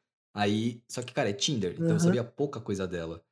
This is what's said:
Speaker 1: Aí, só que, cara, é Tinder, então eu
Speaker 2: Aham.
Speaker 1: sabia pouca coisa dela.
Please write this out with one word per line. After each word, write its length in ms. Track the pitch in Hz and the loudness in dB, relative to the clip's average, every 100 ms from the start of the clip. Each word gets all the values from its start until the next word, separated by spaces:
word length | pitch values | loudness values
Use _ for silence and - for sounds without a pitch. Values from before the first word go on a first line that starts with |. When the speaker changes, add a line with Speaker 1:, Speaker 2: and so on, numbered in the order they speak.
| _ _ _ 104 | _ _ _ 0
Speaker 1:
Aí, 460 | 104 107 117 123 - | 2 2 0 -4 -8
só 120 | - | -8
que, 120 | 120 | -4
cara, 160 | - 117 | 0 0
é 40 | |
Tinder, 400 | 101 - 131 92 | 0 0 0 -2
então 220 | - 165 160 | 0 2 4
eu 0 | |
Speaker 2:
Aham. 40 | |
Speaker 1:
sabia 240 | 165 120 | 4 4
pouca 360 | 117 - 147 - | 0 -2 -4 -4
coisa 280 | - 98 95 | -4 -4 -2
dela. 340 | 87 82 82 - | -4 -6 -10 -16